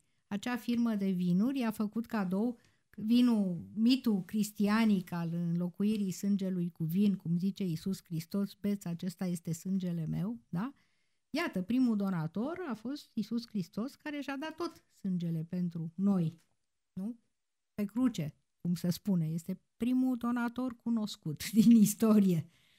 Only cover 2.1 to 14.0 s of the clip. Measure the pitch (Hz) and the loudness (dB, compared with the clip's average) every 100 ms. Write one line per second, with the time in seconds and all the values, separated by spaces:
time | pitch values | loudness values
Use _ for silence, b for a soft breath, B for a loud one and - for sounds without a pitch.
2.1 | 220 185 190 240 240 _ _ _ - 214 | -4 -2 0 -2 -4 _ _ _ -6 2
3.1 | 240 247 220 190 170 - 202 226 262 240 | 4 6 4 0 -4 -6 0 2 4 2
4.1 | 196 - 220 208 - 202 214 220 196 165 | 0 0 -2 -2 0 2 4 4 2 0
5.1 | 170 170 170 170 170 180 - 202 214 190 | -4 -4 -2 -2 -2 -2 -2 0 0 -2
6.1 | - 202 196 190 185 175 - 160 180 208 | -2 -2 0 0 -2 -4 -4 -2 2 2
7.1 | 185 160 175 196 196 190 156 196 185 - | 2 -2 0 -2 -2 -4 -4 -4 -8 -6
8.1 | 160 - 196 196 - 202 202 175 170 185 | -8 -4 -4 -4 -4 -6 -4 -6 -6 -8
9.1 | - 185 175 - 160 190 190 180 170 156 | -6 -4 -4 -6 -6 -4 -2 -2 -4 -4
10.1 | 156 185 233 _ 170 254 - _ _ _ | -4 -4 -8 _ -6 -6 -10 _ _ _
11.1 | _ _ 294 339 185 180 247 247 208 196 | _ _ -6 -4 -4 -2 2 2 2 0
12.1 | 175 156 196 262 359 339 220 240 285 - | -2 -2 -4 -6 -6 -8 -8 -8 -10 -8
13.1 | - 202 233 233 208 170 - 262 - | -6 -4 -4 -4 -6 -6 -6 -8 -8